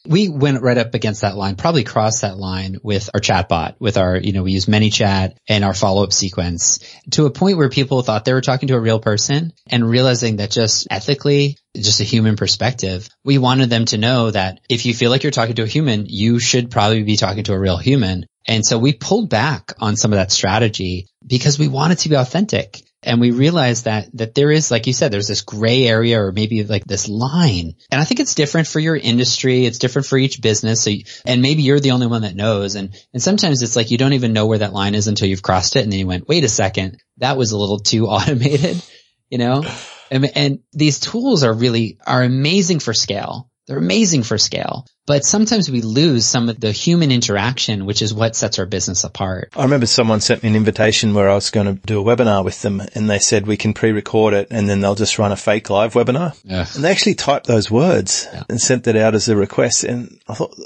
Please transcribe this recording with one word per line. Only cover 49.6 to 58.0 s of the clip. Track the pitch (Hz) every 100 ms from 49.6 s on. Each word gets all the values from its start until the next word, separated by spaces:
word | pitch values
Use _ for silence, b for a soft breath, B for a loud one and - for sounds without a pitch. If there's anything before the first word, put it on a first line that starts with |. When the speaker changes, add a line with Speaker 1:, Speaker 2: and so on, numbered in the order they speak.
Speaker 2:
remember | 135 143 113
someone | - 113 107
sent | - 117
me | 113
an | 107
invitation | 107 104 110 110 110
where | 101 98
I | 101
was | -
gonna | 110 101
do | 98 - 107
a |
webinar | 101 120 117 101
with | 92 -
them, | 110 98 95 -
and | 107
they | 101
said, | - 110 101
"We | 107
can | 110 104
pre-record | 113 107 - 113 110
it, | 101 98
and | 113 101
then | 98
they'll | 98 101
just | 104 -
run | 104
a | 98
fake | - 107 -
live | 101 110
webinar." | 120 120 127 170 - 101
Speaker 1:
Ugh. | 92 87
Speaker 2:
And | -
they | 156
actually | 190 214
typed | - - 143 -
those | 113 95
words | 113 175 107